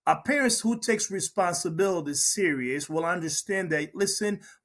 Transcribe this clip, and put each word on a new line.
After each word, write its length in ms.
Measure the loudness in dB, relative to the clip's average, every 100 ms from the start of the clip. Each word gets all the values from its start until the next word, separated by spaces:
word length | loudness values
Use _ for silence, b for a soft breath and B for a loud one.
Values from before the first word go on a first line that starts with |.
| 0
A 100 | 0
parents 460 | 2 2 2 2
who 180 | 0 0
takes 320 | 0 0 -2
responsibility 1000 | -4 -2 0 0 0 -2 0 2 2 -2
serious 760 | 0 0 2 2 2 0 -2 -2
will 160 | -2 0
understand 640 | -2 -2 -4 -2 -2 0
that, 220 | 0 -2
listen, 460 | -2 -2 0 -2 -2 B B